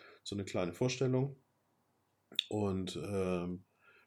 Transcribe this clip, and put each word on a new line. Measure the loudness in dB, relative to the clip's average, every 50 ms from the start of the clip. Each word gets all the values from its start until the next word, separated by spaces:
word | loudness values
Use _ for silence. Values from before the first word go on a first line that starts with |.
| -20 -20 -20 -16 _
So | -6 -4
eine | -4 -4
kleine | -2 0 0 0 0 2
Vorstellung. | 2 0 0 2 2 2 4 4 4 2 2 -2 -8 _ _ _ _ _ _ _ _ _ _ _ _ _ _ _ _ _ _ -4 -4 -4 -2
Und, | 0 0 2 2 2 0 -2 -2 -4
ähm, | -6 -6 -2 -2 0 0 2 0 0 0 -2 -4 -6 -8 _ _ _ _ -20 -20 -20 -20